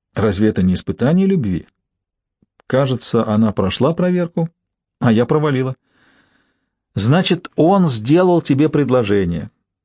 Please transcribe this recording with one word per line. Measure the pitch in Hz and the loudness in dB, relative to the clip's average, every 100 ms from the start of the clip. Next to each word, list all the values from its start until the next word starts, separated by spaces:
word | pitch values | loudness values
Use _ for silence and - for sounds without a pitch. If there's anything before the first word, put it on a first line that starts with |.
| _ - | _ -4
Разве | 107 92 107 | -2 0 0
это | 107 | 2
не | 92 | 0
испытание | 90 - - 123 175 196 | 0 -4 -4 0 2 0
любви? | 190 107 85 - _ _ _ _ _ _ _ _ _ - | 0 -2 -4 -8 _ _ _ _ _ _ _ _ _ -4
Кажется, | 127 139 120 - 120 110 | 0 0 -2 -2 -2 0
она | 107 110 | 0 0
прошла | 98 95 - 131 | 0 -2 0 -2
проверку, | 165 180 180 170 170 165 _ _ _ _ - | 0 -2 -2 -4 -4 -6 _ _ _ _ -4
а | 123 | 0
я | 110 120 | 2 2
провалила. | 151 151 131 131 127 _ _ _ _ _ _ _ _ _ _ _ | 0 0 -2 -4 -8 _ _ _ _ _ _ _ _ _ _ _
«Значит, | - 104 165 180 175 - - | -4 0 2 0 -2 -4 0
он | 156 196 170 | 2 4 2
сделал | 113 110 165 180 170 | -2 0 2 4 2
тебе | - 135 151 | 0 0 2
предложение, | 151 131 127 104 101 90 82 104 _ _ _ | 0 0 0 2 0 0 -4 -10 _ _ _